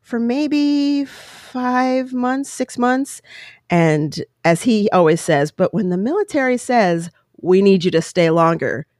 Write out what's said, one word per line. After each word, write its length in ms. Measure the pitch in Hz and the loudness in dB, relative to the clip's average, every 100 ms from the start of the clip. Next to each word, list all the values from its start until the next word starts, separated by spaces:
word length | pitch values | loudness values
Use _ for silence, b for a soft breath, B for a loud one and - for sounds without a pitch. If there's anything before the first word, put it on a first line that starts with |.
for 180 | _ 240 | _ -4
maybe 840 | 233 262 302 294 285 285 285 285 | -2 -2 -2 0 0 0 0 -2
five 1080 | 277 - - - - 254 247 254 254 254 254 | -4 -10 -20 -20 -14 -6 -2 0 0 -2 -4
months, 340 | 254 247 269 277 | -4 -4 -4 -6
six 280 | - 262 - | -8 -8 -2
months. 420 | 240 254 277 - B B B B _ | 0 0 -4 -10 B B B B _
And 560 | 175 165 151 151 147 - _ | 2 2 2 -2 -8 -12 _
as 180 | 165 165 | 0 0
he 260 | 247 220 202 | 0 0 2
always 300 | 185 165 165 | 2 2 2
says, 320 | - 151 151 | 0 0 0
"But 220 | - 185 | -2 -2
when 160 | 185 185 | 0 -2
the 80 | 180 214 | -2 -2
military 460 | 359 403 302 262 247 | -2 -2 -2 -2 -4
says, 540 | - 247 190 170 170 _ _ _ | 0 0 2 0 -4 _ _ _
'We 180 | 160 185 | 2 4
need 240 | 196 190 | 6 4
you 60 | 175 | 2
to 100 | 160 | -2
stay 300 | 165 - 170 | -2 0 2
longer' 560 | 165 165 165 123 120 - | 4 2 2 -2 -6 -10